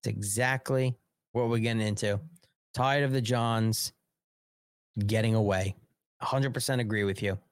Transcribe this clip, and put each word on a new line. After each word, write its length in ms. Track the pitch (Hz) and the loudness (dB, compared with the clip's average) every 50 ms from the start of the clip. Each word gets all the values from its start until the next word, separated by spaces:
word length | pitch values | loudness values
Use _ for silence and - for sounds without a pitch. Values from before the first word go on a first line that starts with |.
It's 80 | - 117 | -4 -4
exactly 880 | 107 101 101 101 98 107 123 127 135 127 - - 135 131 131 127 123 - _ _ _ _ _ _ | -4 -4 -4 -4 -2 0 0 0 0 -2 -2 -2 0 0 0 0 -2 -4 _ _ _ _ _ _
what 160 | _ 120 123 117 | _ -2 0 2
we're 100 | 117 113 | 0 0
getting 240 | 110 117 113 113 | 0 0 0 0
into. 380 | 110 107 101 98 - 104 101 104 156 160 - - _ _ _ _ _ _ _ | 0 0 -2 0 0 -2 -2 -2 -4 -10 -20 -20 _ _ _ _ _ _ _
Tired 300 | - 127 135 139 143 143 | 0 0 2 2 2 2
of 80 | 135 | 2
the 80 | 131 135 | 0 0
Johns 720 | 120 107 123 120 117 117 113 113 110 113 107 - - - _ _ _ _ _ _ _ _ _ _ _ _ _ _ _ _ _ _ _ _ _ 107 104 | 0 2 2 2 2 2 2 2 2 2 0 0 -4 -6 _ _ _ _ _ _ _ _ _ _ _ _ _ _ _ _ _ _ _ _ _ -4 -2
getting 280 | 104 110 110 110 113 110 | 0 2 2 2 2 2
away. 420 | 110 107 101 98 92 92 98 95 - - _ _ _ _ _ _ _ | 2 2 2 2 0 0 -2 -4 -8 -14 _ _ _ _ _ _ _
A 40 | - | -6
hundred 300 | - - 135 135 135 127 | -2 -2 0 -2 -2 -2
percent 260 | 135 120 - 135 127 | -4 -2 -2 -2 -2
agree 240 | 120 104 110 107 101 | 0 0 0 0 0
with 180 | 98 95 95 | 0 0 0
you. 160 | - 101 95 98 - _ | -2 -2 -2 -4 -8 _